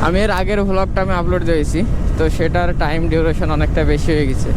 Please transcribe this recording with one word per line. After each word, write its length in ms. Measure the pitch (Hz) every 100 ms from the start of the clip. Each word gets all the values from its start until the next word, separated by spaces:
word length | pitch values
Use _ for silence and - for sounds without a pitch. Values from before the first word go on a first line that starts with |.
| 156
আমি 100 | 185
এর 80 | 208 185
আগের 200 | 190 208 196
ভ্লগটা 300 | 190 202 - 190
আমি 80 | 185
আপলোড 220 | 165 180 170
দিয়েছি, 300 | 165 147 160 - - - -
তো 60 | 160 -
সেটার 320 | 165 170 175 170
টাইম 180 | 160 160 165
ডিউরেশন 380 | 160 160 156 160 151
অনেকটা 240 | 147 170 151
বেশি 180 | 147 165 156
হয়ে 100 | 139
গেছে। 200 | 131 -